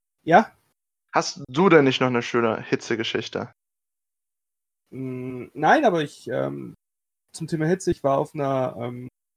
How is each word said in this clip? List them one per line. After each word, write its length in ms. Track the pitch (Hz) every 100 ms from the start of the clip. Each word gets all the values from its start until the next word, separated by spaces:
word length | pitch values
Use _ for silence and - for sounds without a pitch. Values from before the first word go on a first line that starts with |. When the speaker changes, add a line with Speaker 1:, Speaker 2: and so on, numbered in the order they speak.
| _ _
Speaker 1:
Ja? 320 | - 170 226 _ _ _ _ _ _
Speaker 2:
Hast 300 | - 165 - 139
du 180 | 131 190
denn 140 | 165
nicht 160 | 135 127
noch 80 | 127
eine 140 | 120
schöne 400 | 120 123 117 110
Hitzegeschichte? 920 | - - - 113 117 - - 98 107 _ _ _ _ _ _ _ _ _ _ _ _ _ _
Speaker 1:
Mm, 540 | 127 131 127 127 127 117
nein, 300 | - 151 254
aber 180 | 269 170
ich, 260 | 147 - -
ähm, 440 | 131 139 139 127 - _ _ _ _ _ -
zum 120 | 165
Thema 180 | 160 160
Hitze, 260 | 185 -
ich 100 | 170
war 140 | 139 139
auf 160 | 151
einer, 420 | 156 139 135 127 -
ähm, 280 | 120 123 127 _ _